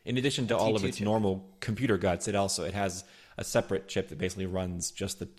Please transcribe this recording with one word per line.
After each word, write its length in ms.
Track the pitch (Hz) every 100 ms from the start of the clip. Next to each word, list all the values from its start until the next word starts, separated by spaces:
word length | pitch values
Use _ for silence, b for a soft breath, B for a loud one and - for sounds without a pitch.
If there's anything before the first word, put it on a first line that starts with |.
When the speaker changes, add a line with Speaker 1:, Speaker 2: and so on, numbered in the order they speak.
Speaker 1:
in 140 | - 127
addition 300 | 135 139 113
to 80 | 95
Speaker 2:
A 20 |
Speaker 1:
all 160 | 110
of 80 | 107
Speaker 2:
T 80 | 95
two 140 | 98
Speaker 1:
normal 320 | 104 110 101 95
Speaker 2:
chip. 240 | - -
Speaker 1:
computer 360 | - 107 127 92
guts, 300 | 95 85 107
it 80 |
also, 300 | 98 98 -
it 100 | 85
has 300 | 101 98 92 B B B -
a 60 |
separate 420 | - 120 - 98 -
chip 200 | 98 -
that 100 | 76
basically 280 | 90 98 92
runs 440 | 92 90 87 -
just 300 | - 95 -
the, 80 | 104